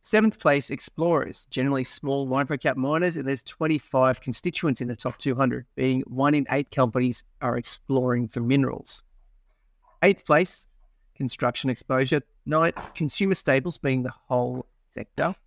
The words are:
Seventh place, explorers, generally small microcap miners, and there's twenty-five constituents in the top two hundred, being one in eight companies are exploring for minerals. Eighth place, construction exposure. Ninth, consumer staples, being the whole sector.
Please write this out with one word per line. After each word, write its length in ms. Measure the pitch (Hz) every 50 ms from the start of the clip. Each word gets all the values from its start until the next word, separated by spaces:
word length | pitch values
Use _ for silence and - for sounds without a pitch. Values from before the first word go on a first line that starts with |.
Seventh 380 | _ - - 214 214 220 208 -
place, 320 | - 160 143 143 135 -
explorers, 760 | 202 160 - - _ - 160 175 170 143 131 - - - -
generally 380 | _ - - 131 139 139 135 127
small 440 | - - - - 139 139 139 139 131
microcap 480 | 127 135 143 131 156 131 - 156 127
miners, 400 | 135 127 139 151 160 175 180 165
and 100 | 165 135
there's 180 | 131 139 131 -
twenty-five 760 | - - _ 160 156 160 147 - - - 131 131 127 127 -
constituents 600 | - - 117 - - 180 165 - - 160 135 -
in 80 | 127 120
the 80 | 117
top 220 | - - 127 120 -
two 160 | - 139 127
hundred, 320 | 120 135 127 120 123 123 _ _
being 260 | - 131 131 131 131 -
one 320 | - 131 127 135 143 147
in 120 | 147 139 -
eight 200 | 127 139 143 _ -
companies 520 | - 131 120 107 127 127 127 120 - - _ _ _
are 160 | - 123 120
exploring 720 | 123 120 - - - _ _ 135 135 127 127 120 123 120 110
for 120 | - 123
minerals. 600 | 117 117 131 139 135 127 - - - - - - - _ _ _ _ _ _ _ _ _ _ _ _ _ _ _ _ _ _ _ -
Eighth 240 | 185 196 - -
place, 400 | - 151 151 185 180 - - - _ _ _ _ _ _ _ _ _ _
construction 560 | _ 139 123 - - - 123 127 - - 135
exposure. 500 | 127 - - _ 131 131 135 131 - 147 - _ _ _ _
Ninth, 480 | - 151 156 160 170 - - - - -
consumer 400 | - 165 143 - - 202 190 190
staples, 440 | - - - 135 135 131 175 165 -
being 240 | - 139 131 131 123
the 100 | 123 117 _ _ _
whole 380 | 131 123 123 123 123 127 - _ _
sector. 580 | _ _ - - - - _ _ - - 160 190 _ _